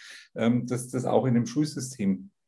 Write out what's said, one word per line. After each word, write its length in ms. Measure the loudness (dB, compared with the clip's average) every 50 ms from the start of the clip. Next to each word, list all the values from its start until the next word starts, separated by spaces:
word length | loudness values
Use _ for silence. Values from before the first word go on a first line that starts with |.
| -20 -20 -20 -20 -20 _ -4
ähm, 320 | 0 2 4 4 2 0
dass 220 | -2 -4 -4 -6 -4
das 160 | -4 -4 -2
auch 200 | 2 2 2 4
in 80 | 4 4
dem 120 | 2 2
Schulsystem, 840 | 0 0 0 0 0 -2 -6 -8 -8 -6 -2 0 0 0 -2 -4 -14 _ _ _